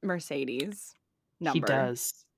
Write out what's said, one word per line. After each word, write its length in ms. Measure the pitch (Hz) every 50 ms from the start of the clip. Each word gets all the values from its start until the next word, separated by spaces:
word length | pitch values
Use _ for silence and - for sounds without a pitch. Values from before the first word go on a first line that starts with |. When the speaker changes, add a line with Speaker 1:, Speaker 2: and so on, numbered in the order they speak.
| -
Speaker 1:
Mercedes' 880 | 202 180 175 156 - 156 143 139 127 120 127 139 196 208 202 - - - _ _ _ _ _ _ _ _ _
Speaker 2:
He 60 | 170
Speaker 1:
number 200 | 160 135 135 147 -
Speaker 2:
does. 560 | 139 135 135 127 123 120 - - - - - _ _